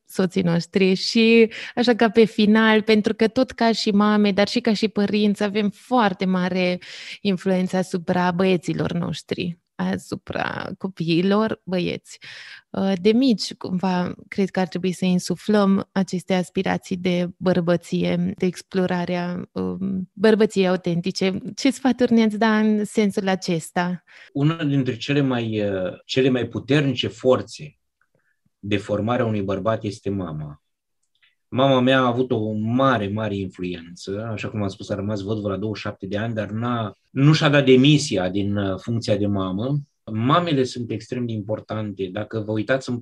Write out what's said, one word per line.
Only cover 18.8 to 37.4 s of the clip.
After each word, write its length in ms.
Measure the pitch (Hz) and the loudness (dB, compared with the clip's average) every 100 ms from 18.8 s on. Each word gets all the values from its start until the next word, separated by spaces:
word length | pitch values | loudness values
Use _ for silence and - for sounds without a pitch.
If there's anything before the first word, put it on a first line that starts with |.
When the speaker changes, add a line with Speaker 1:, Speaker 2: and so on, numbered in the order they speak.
| 180 180 175 180 175 180 - | -2 -2 -4 -4 -4 -8 -8
Speaker 1:
um, 580 | 190 185 180 190 190 185 | -8 -6 -6 -6 -6 -8
bărbăției 540 | - 220 214 214 190 185 | 0 4 4 2 2 0
autentice. 680 | 180 180 170 180 - 190 190 220 - | 0 0 -2 -2 -2 -2 -4 -8 -2
Ce 160 | 269 | -2
sfaturi 420 | - 262 240 247 | 0 0 2 2
ne-ați 240 | 226 220 208 | 4 4 2
da 200 | 220 214 | 2 2
în 280 | 214 214 208 | 2 0 -2
sensul 420 | - 208 208 196 | 0 0 0 -2
acesta? 760 | 190 - 165 - - 180 180 - - - | -2 -2 -4 -4 -4 -4 -4 -10 -20 -10
Speaker 2:
Una 300 | 143 147 165 | 0 0 0
dintre 340 | 151 139 127 113 | 0 0 0 -4
cele 240 | - 143 | -2 0
mai, 400 | 135 120 113 110 | 2 0 -2 -2
uh, 320 | 101 95 90 87 - | 0 -2 -4 -8 -4
cele 240 | 131 131 | 2 2
mai 180 | 127 113 | 2 -2
puternice 600 | - - 147 139 123 113 | -6 0 2 2 -2 -4
forțe 680 | - 131 127 - - - - _ _ _ _ _ _ _ _ | -2 2 2 0 -14 -18 -20 _ _ _ _ _ _ _ _
de 180 | 101 101 | -4 -4
formare 440 | - 104 104 123 | -2 -4 -2 -2
a 40 | 113 | -2
unui 160 | 107 | -2
bărbat 420 | 95 95 98 110 | -4 -2 -2 -2
este 260 | 107 98 98 | -4 -8 -6
mama. 540 | 98 87 78 73 73 _ _ _ _ _ _ _ _ _ | -6 -6 -8 -12 -14 _ _ _ _ _ _ _ _ _
Mama 320 | 117 139 127 | 0 2 4
mea 200 | 127 131 | 4 2
a 80 | 127 | 2
avut 240 | 120 127 | 0 0
o 200 | 117 107 | 0 -2
mare, 560 | 107 110 123 135 120 98 | -4 -2 0 2 2 -2
mare 280 | 104 110 101 | -4 -4 -4
influență, 920 | 95 - 90 87 85 87 - 98 113 | -6 -8 -8 -8 -12 -16 -10 -8 -8
așa 180 | 104 107 | -8 -6
cum 120 | 107 | -4
am 60 | 98 | -4
spus, 220 | - 104 | -6 -8
a 60 | 101 | -6
rămas 260 | 101 104 | -4 -4
văduvă 280 | 95 110 101 | -4 -4 -2
la 80 | 98 | -4
douăzeci 200 | 107 101 | -4 -6
și 100 | 104 | -8
șapte 180 | 104 95 | -10 -8
de 120 | 101 | -4
ani, 160 | 117 | -4
dar 160 | 110 98 | -4 -4
n-a 480 | 110 120 120 104 - _ | -4 -4 -2 -4 -8 _
nu 200 | 131 143 | 2 4
și-a 160 | 156 | 6